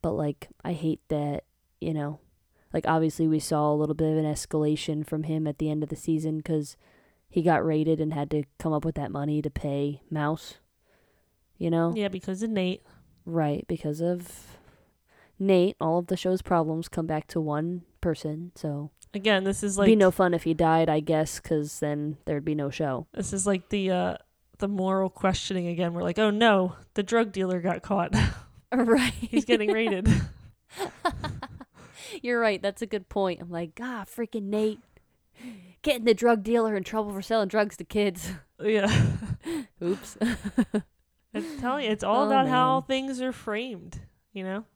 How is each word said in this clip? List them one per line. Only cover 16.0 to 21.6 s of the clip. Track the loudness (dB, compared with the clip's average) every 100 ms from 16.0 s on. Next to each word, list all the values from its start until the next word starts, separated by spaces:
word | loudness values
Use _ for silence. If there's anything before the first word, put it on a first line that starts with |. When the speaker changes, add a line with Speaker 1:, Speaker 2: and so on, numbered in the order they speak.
| 0
Speaker 1:
the | -2
show's | 0 -2
problems | 2 0 2 -4 -4
come | -6 -2
back | -4 -2
to | -4
one | -2 -2 -2 -6 -10 _
person, | -2 -2 -4 -8 -10
so | -8 -6 -6 -8 _ -12
Speaker 2:
Again, | -2 2 4
this | 2 -2
is | -2 4
Speaker 1:
it'd | 6
be |
Speaker 2:
like | 8
Speaker 1:
no | 8
fun | 6 2
if | 2
he | 0
died, | 2 4 4 4
I | 2
guess, | 2 0 0 -4
'cause | -2 -2